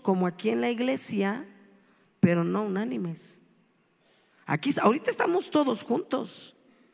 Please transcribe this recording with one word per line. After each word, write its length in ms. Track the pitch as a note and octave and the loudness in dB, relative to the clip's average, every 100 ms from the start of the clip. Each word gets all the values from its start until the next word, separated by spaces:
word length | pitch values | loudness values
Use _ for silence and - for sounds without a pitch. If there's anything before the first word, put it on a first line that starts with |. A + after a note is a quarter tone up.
como 240 | - F#3 F3+ | 0 2 0
aquí 220 | F3 G#3+ | 0 -2
en 100 | A#3 | 0
la 100 | A#3+ | 0
iglesia, 760 | A#3 B3+ C4 - G#3+ G3 A3 D4+ - - - _ _ _ _ | 0 0 0 -2 0 0 -2 -8 -18 -20 -20 _ _ _ _
pero 240 | F3 E3+ | 4 4
no 200 | E3+ F#3+ | 2 0
unánimes. 800 | G#3+ F#3+ A3+ B3 F3+ D#3+ - - - _ _ _ _ _ _ _ _ _ - | -2 -2 -2 -4 -4 -6 -12 -16 -20 _ _ _ _ _ _ _ _ _ -4
Aquí, 280 | D3 C4 - | -2 0 2
ahorita 300 | G#3 C4 - | 2 2 0
estamos 400 | - A4+ F4 - | 0 2 0 2
todos 340 | D4+ C#4 A3+ | 2 2 0
juntos, 720 | - B3 - B3+ A3+ - - - _ _ _ | -2 -2 -2 -4 -4 -10 -16 -20 _ _ _